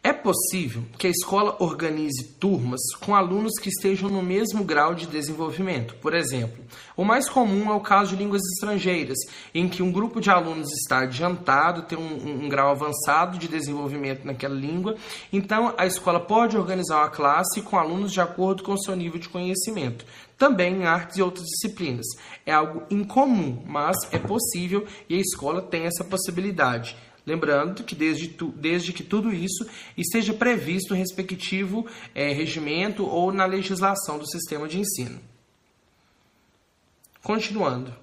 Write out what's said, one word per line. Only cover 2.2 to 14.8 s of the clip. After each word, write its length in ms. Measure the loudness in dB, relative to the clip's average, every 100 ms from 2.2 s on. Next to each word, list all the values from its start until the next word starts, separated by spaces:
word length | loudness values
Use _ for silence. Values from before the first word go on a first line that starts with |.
| -8 -2
turmas 420 | 2 2 0 -2 -4 -6
com 120 | 4
alunos 460 | 4 6 2 0 -2
que 100 | -4
estejam 400 | 0 0 2 0
no 140 | 0
mesmo 400 | 2 2 2 0
grau 320 | 2 4 4
de 100 | 2
desenvolvimento. 920 | -4 -6 -4 -4 -4 -2 -2 -2 -4 -4
Por 180 | -2
exemplo, 480 | 0 0 -2 -4 -8 -18 -20 -14 -2
o 80 |
mais 240 | 2 4 4
comum 440 | 2 4 2 2
é 20 |
o 60 | 0
caso 300 | 6 6 6
de 120 | 0
línguas 180 | 0 0 -2
estrangeiras, 640 | -4 -2 0 2 0 0 -4 -6 -12 -6
em 160 | 0 0
que 140 | 2
um 80 | 0
grupo 300 | 2 0 0
de 100 | 6
alunos 400 | 6 6 -4 -6
está 300 | -6 0 2
adiantado, 840 | 2 0 0 0 4 4 4 2
tem 160 | -6 -6
um, 40 |
um, 420 | -6 -6 -6 -4
um 40 | -2
grau 220 | 2 4
avançado 680 | 4 0 -2 2 4 4 -2
de 120 | -6
desenvolvimento 760 | -4 -4 -4 -4 -4 -4 -6
naquela 300 | -6 -6 -4
língua. 400 | -4 -4 -2